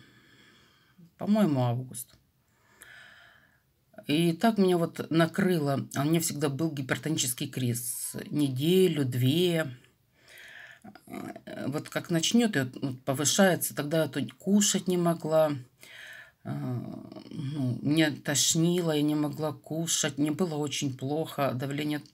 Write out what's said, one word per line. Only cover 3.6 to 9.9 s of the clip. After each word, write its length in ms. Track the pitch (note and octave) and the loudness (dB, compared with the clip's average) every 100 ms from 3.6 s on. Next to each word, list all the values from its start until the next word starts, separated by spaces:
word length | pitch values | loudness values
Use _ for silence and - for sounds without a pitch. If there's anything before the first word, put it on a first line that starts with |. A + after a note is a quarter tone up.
| _ _ _ - - | _ _ _ -12 -2
И 240 | D3+ E3+ | 2 2
так 260 | E3 A3+ G#3 | 2 2 4
меня 180 | F#3 F3+ | 4 4
вот 320 | E3 - - | 0 -4 0
накрыло. 760 | D#3+ E3 - F#3+ E3+ C#3+ C3+ B2 | 2 2 2 2 2 0 -2 -2
А 80 | B2 | -2
у 20 | |
меня 140 | C#3+ E3 | 2 2
всегда 300 | D#3+ D3 D3 | 0 -2 -2
был 240 | C3+ E3 | 0 -2
гипертонический 760 | C#3+ - C#3+ D3+ D#3+ B2+ - C#3 | -2 -4 -4 -2 -2 -2 -4 -6
криз. 680 | C3 B2 A#2+ - - - C3 - | -2 -2 -2 -6 -8 -8 -10 -6
Неделю, 760 | D3 C#3+ B2+ D#3 F#3 F3+ D3+ | -2 0 0 2 4 4 2
две. 680 | B2+ B2 B2+ E3 F3+ E3 D3 - _ | -2 2 2 4 2 0 -2 -8 _